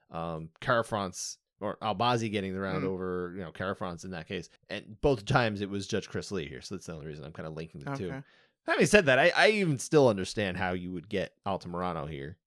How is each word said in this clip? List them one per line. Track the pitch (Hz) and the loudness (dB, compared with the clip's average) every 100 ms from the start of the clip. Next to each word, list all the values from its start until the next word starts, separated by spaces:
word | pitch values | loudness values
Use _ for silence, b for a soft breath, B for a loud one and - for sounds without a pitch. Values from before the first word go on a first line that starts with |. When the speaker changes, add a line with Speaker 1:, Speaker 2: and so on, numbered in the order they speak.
| _ | _
Speaker 1:
um, | 82 85 80 80 _ | -6 -4 -6 -8 _
Kara-France | - 117 - 104 95 - - - _ - | 2 2 2 -2 -2 -6 -10 -12 _ -8
or | 101 - | -6 -2
Albazi | 107 98 123 120 113 | -2 2 2 2 2
getting | 104 95 | 0 -2
the | 92 | -2
round | 98 95 | -2 -2
Speaker 2:
Mm. | 95 | -2
Speaker 1:
over, | 92 92 90 87 95 | -2 -2 -4 -4 -8
you | |
know, | 82 | -10
Kara-France | - 95 95 92 85 95 | -6 -4 -4 -6 -8 -8
in | |
that | 87 80 | -10 -6
case. | 92 - b - | -8 -8 b -10
And | 95 - 107 | -10 -10 0
both | 147 120 104 | 2 2 2
times | 131 113 101 | 4 4 0
it | 98 | -2
was | 101 - | -4 -2
Judge | 101 - | -2 -2
Chris | 95 - | -6 -4
Lee | 98 71 | -4 -4
here, | 64 | -8
so | - 95 | -10 -10
that's | - | -10
the | |
only | 78 78 | -10 -10
reason | 76 71 | -12 -12
I'm | |
kinda | 85 80 | -10 -10
linking | 78 80 - | -8 -10 -12
the | 139 135 | -10 -6
two. | 90 | -6
Speaker 2:
Okay. | 139 b b b b - | -8 b b b b -2
Speaker 1:
Having | 330 160 | 2 6
said | 208 139 | 6 8
that, | 127 | 6
I, | 170 - | 6 6
I | 196 | 6
even | 214 175 127 | 6 2 0
still | - 156 127 | 2 6 6
understand | 98 90 110 98 90 | 4 0 -2 -2 0
how | 92 | -2
you | 90 90 | -2 -4
would | 87 90 | -8 -4
get | 98 - _ 98 | -2 -2 _ -4
Altamirano | 90 90 87 90 82 73 | -4 -4 -4 -4 -4 -6
here. | 69 71 - | -8 -10 -12